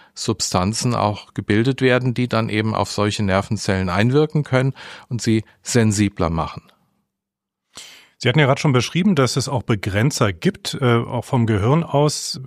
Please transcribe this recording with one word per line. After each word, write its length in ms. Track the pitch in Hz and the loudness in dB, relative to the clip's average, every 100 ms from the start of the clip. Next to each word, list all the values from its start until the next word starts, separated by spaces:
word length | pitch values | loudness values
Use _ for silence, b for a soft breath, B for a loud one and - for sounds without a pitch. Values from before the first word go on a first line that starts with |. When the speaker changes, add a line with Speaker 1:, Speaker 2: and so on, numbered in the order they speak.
| B | B
Speaker 1:
Substanzen 800 | - - 110 - - 185 214 123 | -10 -4 -4 -2 0 0 0 -2
auch 380 | 110 104 101 - | 0 -2 -2 -10
gebildet 480 | - 98 104 123 131 | -10 -2 0 2 2
werden, 320 | 131 123 127 | 2 2 0
die 160 | 120 123 | -2 -2
dann 220 | 113 113 | -2 -2
eben 240 | 107 110 | -2 -2
auf 180 | 101 101 | -2 -2
solche 300 | - 104 104 | -2 -2 0
Nervenzellen 680 | 101 95 - 104 - 95 92 | 0 0 0 -4 -2 -2 0
einwirken 560 | 92 117 139 156 151 | 0 2 2 2 -2
können 300 | - 131 135 - B B B | 0 0 0 -4 B B B
und 140 | 120 | -4
sie 220 | 117 110 - b | 0 0 -2 b
sensibler 680 | - 120 110 101 101 - 85 | -2 2 4 4 0 0 -2
machen. 420 | 82 76 - _ _ _ _ _ _ _ _ _ _ _ B B B B B | -2 -4 -8 _ _ _ _ _ _ _ _ _ _ _ B B B B B
Speaker 2:
Sie 100 | 120 | 0
hatten 100 | 147 | 4
ja 80 | 135 | 4
gerade 140 | 123 | 2
schon 120 | 151 | 2
beschrieben, 420 | 127 - 170 208 | 2 0 0 2
dass 220 | 160 127 135 | 2 2 0
es 120 | - | -4
auch 140 | 131 | -4
Begrenzer 680 | - 107 107 98 135 - 107 | -2 -2 0 0 0 2 0
gibt, 440 | 82 185 - - - | 0 -2 -2 -10 -2
äh, 160 | 127 117 | 2 2
auch 280 | - 117 | 0 -8
vom 220 | - 127 113 | -2 0 2
Gehirn 380 | 107 107 156 | 2 2 0
aus 560 | 165 143 147 - - - | 0 0 0 -2 -8 -10